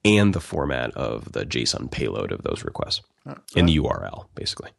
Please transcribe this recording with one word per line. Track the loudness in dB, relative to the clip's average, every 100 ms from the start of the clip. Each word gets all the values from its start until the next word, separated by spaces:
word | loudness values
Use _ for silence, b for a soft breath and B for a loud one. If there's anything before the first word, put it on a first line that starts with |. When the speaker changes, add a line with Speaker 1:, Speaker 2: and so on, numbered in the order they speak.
Speaker 1:
and | 4 6 6
the | 2
format | -2 -4 -2 -2 -4 -4
of | -4 -4 -6
the | -6 -4
json | -2 -2 -2 -4
payload | -4 -4 -2 -4
of | -4
those | -4 -6
requests, | -6 -6 -4 -6 _ _
Speaker 2:
Uh, | -16 -16 -2
Speaker 1:
and | 6 6
the |
Speaker 2:
uh, | 6
Speaker 1:
U | 2
R | -2
L, | -6 -12 -14
basically. | -10 -8 -8 -12